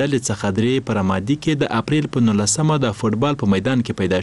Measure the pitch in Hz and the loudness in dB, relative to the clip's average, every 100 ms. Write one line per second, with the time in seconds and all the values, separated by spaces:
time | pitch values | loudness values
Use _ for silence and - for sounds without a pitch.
0 | 139 135 - 104 101 98 117 131 131 104 | 0 0 -2 -2 -2 0 2 0 0 0
1 | 95 95 101 143 - 147 143 113 - 151 | 0 0 0 -2 0 0 0 -2 0 -2
2 | 143 139 117 104 104 - 156 151 127 104 | 0 2 2 2 0 0 0 2 0 0
3 | 113 107 139 143 104 98 107 131 117 - | -2 0 0 0 0 0 2 0 -2 -2
4 | 92 92 | 0 0